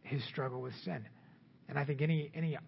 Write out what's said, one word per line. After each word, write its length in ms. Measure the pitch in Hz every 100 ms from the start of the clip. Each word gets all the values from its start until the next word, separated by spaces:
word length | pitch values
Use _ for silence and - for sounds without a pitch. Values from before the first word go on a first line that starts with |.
his 220 | - 143
struggle 380 | 120 - 131 127
with 120 | 127 117
sin. 220 | - 156 110 - - - - - -
And 100 | 147
I 60 |
think 160 | 143 139
any, 320 | 151 160 147
any 240 | - 165 147